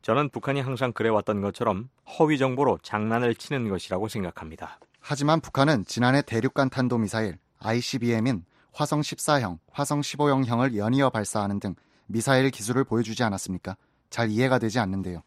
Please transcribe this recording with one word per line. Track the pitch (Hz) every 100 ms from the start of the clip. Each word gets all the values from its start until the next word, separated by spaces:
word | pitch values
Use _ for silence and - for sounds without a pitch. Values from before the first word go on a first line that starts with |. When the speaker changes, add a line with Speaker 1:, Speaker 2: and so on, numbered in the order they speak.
Speaker 1:
저는 | - 120 147
북한이 | 120 - 139
항상 | 131 123 131
그래왔던 | - 110 110 101 104
것처럼 | 101 - 110 95 127 _ - -
허위 | 156 147
정보로 | 131 127 139 101
장난을 | - 107 107 117 123 117
치는 | - 139 113
것이라고 | 92 - 92 107
생각합니다. | 113 90 - 80 80 82 - _ _
Speaker 2:
하지만 | - 139 147 160
북한은 | - - 139 139 92
지난해 | - 123 135
대륙간 | 143 92 131 - 131
탄도미사일 | 135 127 120 104 113 107 80 _ _
아이씨비엠인 | 104 120 120 131 120 113 117 107 82 _ _
화성 | - 151 151
십사형, | 147 - - 147 110 82 _
화성 | - 143 147
십오형형을 | 143 143 147 135 123 117 131 110
연이어 | 104 135 135
발사하는 | 113 101 110 101 101
등 | 101 85 _ _ _
미사일 | 107 113 131 135
기술을 | - 101 123
보여주지 | 135 113 110 110
않았습니까? | 117 98 - 90 - 95 _ _ _
잘 | - 113
이해가 | 107 131 127
되지 | 113 113
않는데요. | 101 98 92 87